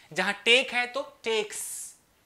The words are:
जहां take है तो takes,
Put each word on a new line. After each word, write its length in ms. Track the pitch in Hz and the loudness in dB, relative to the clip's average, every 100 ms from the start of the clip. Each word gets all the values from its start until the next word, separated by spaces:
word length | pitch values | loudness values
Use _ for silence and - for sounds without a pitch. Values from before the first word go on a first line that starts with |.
| - | -8
जहां 220 | 160 185 196 | -4 -2 0
take 280 | - 240 262 | 6 6 4
है 140 | 240 247 | -2 -4
तो 160 | 269 285 - | -6 -10 -10
takes, 360 | 233 220 202 - - - - - _ _ | -2 -2 -2 -8 -10 -12 -14 -18 _ _